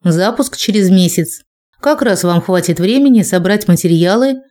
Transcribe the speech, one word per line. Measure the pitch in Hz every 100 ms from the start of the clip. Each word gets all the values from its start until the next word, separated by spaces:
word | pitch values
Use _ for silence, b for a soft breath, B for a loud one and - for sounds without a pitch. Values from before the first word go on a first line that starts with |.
| 180
Запуск | 165 196 220 262 -
через | - 208 185
месяц. | 190 180 - 165 - _ _ _ _
Как | 277 302
раз | 233 190
вам | 175 170
хватит | 170 180 180 165
времени | 185 262 277 233
собрать | 160 185 180 208 208
материалы | 170 175 165 175 214 269 262 _